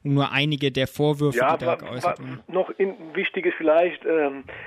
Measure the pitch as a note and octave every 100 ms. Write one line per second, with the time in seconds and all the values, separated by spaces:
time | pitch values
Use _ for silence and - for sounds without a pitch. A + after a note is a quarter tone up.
0 | C#3+ C#3 C#3 C3+ D3+ C#3+ C#3+ C3 C3 -
1 | D3 D3 D3 A#2+ B2+ - B2+ E3 - A#2+
2 | F3 E3+ C3 C3 - F3+ F#3 - G3 -
3 | D#3+ F3+ G3 F#3+ F3 - D#3+ D#3 F3+ -
4 | - D#3+ C#3+ C#3 - -